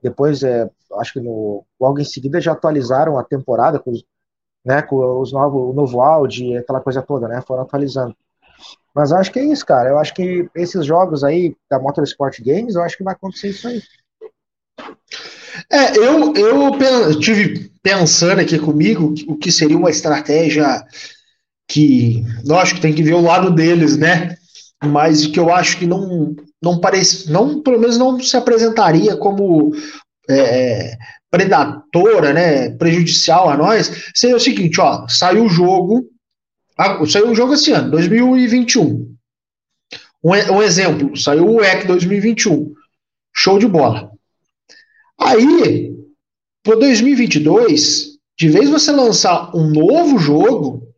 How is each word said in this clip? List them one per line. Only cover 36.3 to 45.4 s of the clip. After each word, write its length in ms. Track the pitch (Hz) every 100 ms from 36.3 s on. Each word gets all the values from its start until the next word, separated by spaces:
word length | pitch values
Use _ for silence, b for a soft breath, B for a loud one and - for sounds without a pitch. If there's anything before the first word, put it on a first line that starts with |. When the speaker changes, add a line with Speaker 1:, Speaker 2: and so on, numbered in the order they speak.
| _ _ _ _ -
Speaker 2:
ah, 220 | 190 190 151
saiu 240 | 196 226
o 40 |
jogo 200 | 226 254
esse 160 | 285 320
ano, 220 | 208 123
dois 160 | 156 175
mil 280 | 226 247 254
e 100 | 247
vinte 240 | 247 233
e 80 | 247
um. 340 | 156 117 - - _ _ _ _ _ _ _ B B _
Um 140 | 160
e-, 160 | 196 196
um 100 | 196
exemplo, 560 | 214 170 185 131 139 -
saiu 300 | - 143 175
o 160 | 226
ec 240 | 196 185 185
dois 180 | 180
mil 140 | 175 202
e 20 |
vinte 220 | 214 226
e 60 | 214
um. 260 | 147 147 B B _ _ _ _
Show 280 | - - 196
de 80 | 226
bola. 420 | 175 127 113 - - _ _ _ _ _ b b b b _
Aí, 800 | 381 226